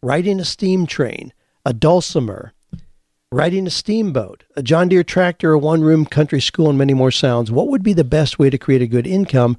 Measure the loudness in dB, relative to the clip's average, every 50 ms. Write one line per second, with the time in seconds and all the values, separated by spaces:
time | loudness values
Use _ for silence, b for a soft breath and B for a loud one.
0 | -4 -2 -2 0 0 0 -2 -2 -4 -8 -8 -4 -2 0 0 0 0 -2 -2 -4
1 | -4 -4 -6 -10 -14 -16 -20 _ _ _ _ _ -6 -6 -4 0 2 2 2 2
2 | 0 -2 -4 -4 -4 -4 -6 -10 -14 -18 _ _ _ _ -20 -20 -20 -20 _ _
3 | _ _ _ _ _ -8 -4 -2 -2 0 -2 -2 -4 -6 -6 -8 -4 -4 -2 -2
4 | -2 -2 -4 -4 -6 -6 -12 -20 _ _ -10 -8 -2 0 0 2 2 4 4 2
5 | 2 2 0 0 0 0 -2 -2 0 2 2 2 2 2 2 2 4 4 4 4
6 | 2 0 0 0 0 0 0 -2 -2 -2 -2 0 2 2 2 2 2 2 2 2
7 | 2 2 0 0 0 0 0 0 -2 -2 0 0 0 0 0 -2 0 0 2 2
8 | 0 0 0 0 0 0 0 2 2 2 2 0 0 2 2 2 2 0 -2 -2
9 | -2 0 -2 -2 -2 0 2 2 2 2 0